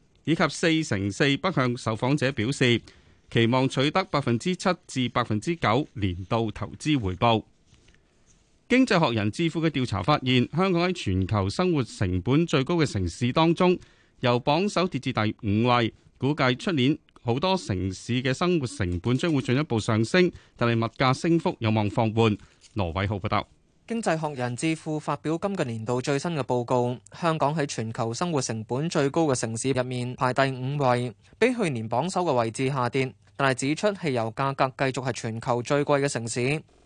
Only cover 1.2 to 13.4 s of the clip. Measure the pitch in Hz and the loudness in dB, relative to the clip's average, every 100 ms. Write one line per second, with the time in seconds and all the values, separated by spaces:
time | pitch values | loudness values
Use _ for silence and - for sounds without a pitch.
1.2 | 143 139 190 151 123 120 113 110 127 147 | 0 0 -2 0 0 -2 -4 -2 0 2
2.2 | 127 131 110 - 127 135 - - - _ | 0 -2 -2 2 4 2 0 -20 -20 _
3.2 | - 120 113 131 131 - 143 190 - 147 | -2 2 4 4 2 2 0 0 0 -2
4.2 | 127 117 185 180 196 180 - 131 120 127 | 0 -2 -2 -2 -2 -2 -4 -4 -2 0
5.2 | 117 107 165 170 110 120 151 104 98 87 | 0 -2 -2 0 2 2 0 -4 -4 -4
6.2 | 92 117 110 - 104 - 151 143 95 90 | -2 -2 -2 -4 -10 -6 -2 0 0 0
7.2 | 117 113 - _ _ _ _ _ _ _ | 2 2 0 _ _ _ _ _ _ _
8.2 | _ _ _ _ - 247 262 190 147 113 | _ _ _ _ 0 2 4 4 4 2
9.2 | 104 - 165 165 160 139 123 95 92 147 | 0 0 -2 0 -2 0 -2 -2 2 0
10.2 | 131 127 123 151 190 170 180 180 104 92 | 4 2 2 0 0 2 0 -2 -2 0
11.2 | 92 107 95 - 180 156 117 - 95 90 | 0 0 -2 0 0 0 -2 -2 -2 -2
12.2 | 123 143 170 143 135 175 143 101 90 - | 0 0 2 0 0 0 0 -2 -4 -2
13.2 | 123 160 | -2 2